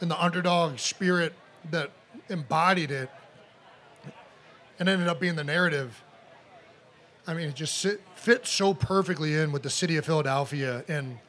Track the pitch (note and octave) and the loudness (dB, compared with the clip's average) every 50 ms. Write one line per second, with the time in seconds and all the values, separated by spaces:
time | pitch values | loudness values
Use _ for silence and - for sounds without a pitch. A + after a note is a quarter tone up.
0 | F3+ E3+ D#3 - E3+ F3 E3 F3+ F3 F3+ F3 F3 E3+ D#3 C3+ A#2 - - - - | -2 -2 0 2 0 0 2 2 2 2 4 4 2 0 -2 -4 -6 -6 -4 0
1 | F#3+ F3+ F3+ F3 E3+ D3+ - - - - - - - D#3 E3 E3 C#3+ C#3+ - - | 0 2 2 2 0 -2 -4 -10 -20 -20 -20 -18 -10 -4 -4 -4 -4 -4 -8 -16
2 | - _ - C4 - - G3 E3 C#3 - D#3+ D#3+ E3+ F#3 F#3+ F3+ D#3 C3+ C#3+ C3+ | -20 _ -20 -20 -10 -8 -6 -6 -4 0 0 2 4 4 4 4 2 -2 -4 -6
3 | C3 B2 - - - - - - - - - - - - - - - - - - | -6 -8 -12 -20 -20 -20 -20 -20 -20 -20 -20 -20 -20 -20 -20 -20 -20 -20 -20 -20
4 | - - - - - - - - - - - - - - - - F3+ F#3+ G3 F#3 | -18 -18 -18 -18 -20 -20 -20 -20 -20 -20 -20 -20 -20 -20 -8 -2 2 2 2 4
5 | F3 F3 E3+ - F#3 F3 E3 D#3 D3 C#3+ D#3 F3 F3+ E3+ D3 C#3 C3+ A#2+ A2 - | 2 0 0 0 0 -2 -2 -2 -2 -2 0 2 2 2 2 -2 -4 -6 -10 -16
6 | - - - - - - - - - - - - - - - - - - - - | -20 -20 -20 -20 -20 -20 -20 -20 -20 -20 -20 -20 -20 -20 -20 -20 -20 -20 -20 -20
7 | - - - - - F3+ E3 E3 E3 D3 C3+ C3 D#3 C#3+ - - - G3 G#3 G3+ | -20 -20 -20 -16 -8 -8 -6 -4 -4 -6 -6 -6 -6 -6 -4 -2 -2 -2 -2 -2
8 | - - - - - A3+ A#3+ A#3+ - - - - G3 G3 G3 - - - F#3+ G3 | -8 -20 -18 -4 4 4 4 4 4 -4 0 2 4 4 4 2 0 2 2 2
9 | F#3 F3+ F3 D3+ D#3 D3+ D3+ D#3 D#3+ D3+ C#3+ C#3 B2+ C3+ - - F#3 E3 E3 D3+ | 2 2 0 -2 0 0 2 2 2 0 0 -2 -4 -4 -2 -2 0 0 0 0
10 | - D3+ E3 D#3 C#3+ C3+ C3+ C#3 C#3+ B2 D3 C#3+ C3+ B2+ A#2+ B2 - - D#3 D3 | 2 2 2 2 2 2 2 0 0 -2 -2 -4 -2 -2 -4 -4 -6 -6 -6 -6
11 | C3+ C3 B2 A2+ - | -6 -6 -12 -14 -18